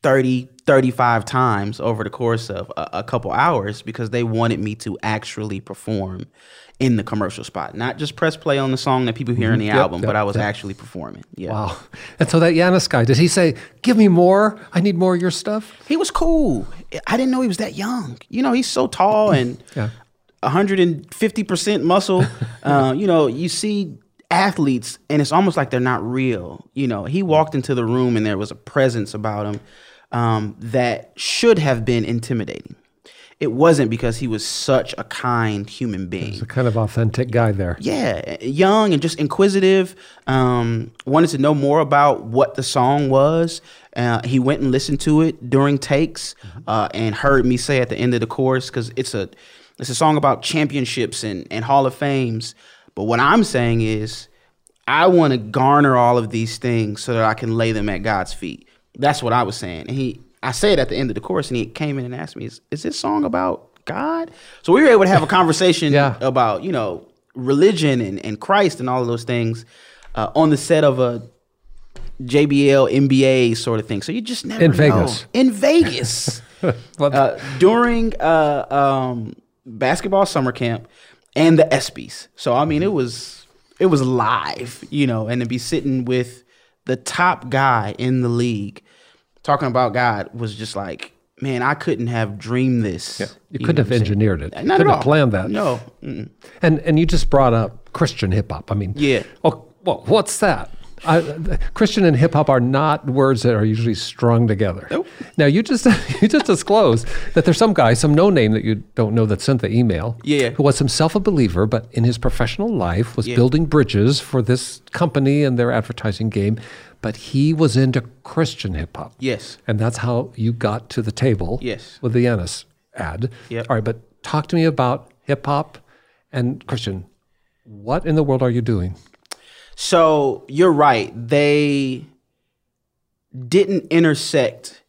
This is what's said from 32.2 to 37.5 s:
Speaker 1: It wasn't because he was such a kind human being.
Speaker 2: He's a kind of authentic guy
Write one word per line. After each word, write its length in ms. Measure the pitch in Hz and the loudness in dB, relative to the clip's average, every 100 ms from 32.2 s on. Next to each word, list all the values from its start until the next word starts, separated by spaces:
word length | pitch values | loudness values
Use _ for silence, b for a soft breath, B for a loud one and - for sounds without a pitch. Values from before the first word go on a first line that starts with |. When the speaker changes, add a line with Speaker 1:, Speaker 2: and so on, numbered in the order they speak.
| 117 120 101 50 - - _ _ b b b b | -4 -6 -6 -10 -16 -20 _ _ b b b b
Speaker 1:
It 120 | 151 | -4
wasn't 380 | 117 160 151 120 | 2 4 6 2
because 260 | 117 123 113 | 0 -2 -2
he 100 | 127 | -4
was 180 | 110 - | -6 -6
such 500 | - - 131 - - | -8 0 0 0 -10
a 60 | |
kind 680 | - - 127 117 113 104 104 | -12 -6 -2 0 0 -4 -8
human 380 | - 123 98 92 | -8 -6 -6 -6
being. 240 | 92 85 | -8 -8
Speaker 2:
He's 80 | 98 | -10
a 40 | - | -8
kind 220 | - 123 | -2 -2
of 100 | 113 | 0
authentic 520 | 107 - 113 113 123 | -2 -2 -2 -2 -2
guy 200 | 120 113 | 0 0